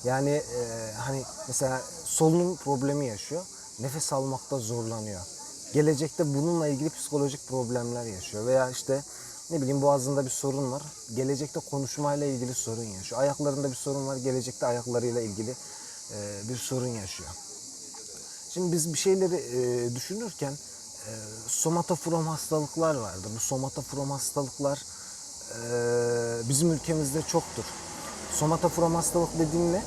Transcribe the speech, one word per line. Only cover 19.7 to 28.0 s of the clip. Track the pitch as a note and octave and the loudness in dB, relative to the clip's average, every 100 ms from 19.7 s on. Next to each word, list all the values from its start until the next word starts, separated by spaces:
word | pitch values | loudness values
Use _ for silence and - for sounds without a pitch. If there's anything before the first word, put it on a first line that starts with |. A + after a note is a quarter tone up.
| B2 A#2+ | 2 0
düşünürken, | B2 - G3 A#3 - C#3+ | -2 -4 -4 -6 -4 -4
e, | C#3+ - - - - A2 A2 G#2+ A2 A2 | -4 -12 -14 -14 -12 -10 -10 -10 -10 -4
somatoform | - D#3+ E3+ E3 F3 - E3 D#3+ | 0 4 2 2 0 2 2 2
hastalıklar | D#3 - D#3 D3 D#3+ D#3+ | -2 0 0 0 2 4
vardır. | C#3+ G#2+ F#2 G2 A2+ | 4 -2 -6 -6 -4
Bu | |
somatoform | - C3+ C3+ - C3 C3+ C#3 | 0 0 0 -4 -6 -4 -2
hastalıklar, | C#3 - D3 C3+ - C#3 C#3+ - - - - - - - | -2 0 0 -2 0 0 0 -6 -12 -12 -12 -12 -12 -10
e, | A#2 A#2 A#2+ A#2+ A#2+ A#2+ A#2+ A#2 A#2 A#2 | -8 -2 2 4 4 4 2 0 -2 2
bizim | C3+ E3+ | 4 6
ülkemizde | D#3 - D#3+ C#3+ D3+ | 4 2 0 2 0
çoktur. | - E3+ - - - - - - | 2 0 0 -6 -6 -8 -10 -10